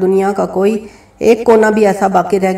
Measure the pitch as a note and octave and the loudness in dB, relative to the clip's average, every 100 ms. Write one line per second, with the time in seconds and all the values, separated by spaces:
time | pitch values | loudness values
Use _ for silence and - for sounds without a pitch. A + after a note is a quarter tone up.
0 | F#3 F#3+ F#3+ G3+ F3+ F3+ G3+ A3 - - | 0 0 0 -2 -4 -2 -2 -2 -8 -20
1 | _ _ - A3+ A#3 A3+ A3 G#3+ G#3 F#3+ | _ _ 0 2 2 2 2 2 0 0
2 | F#3+ F#3+ F3+ G3+ F#3+ | 0 0 0 -2 -2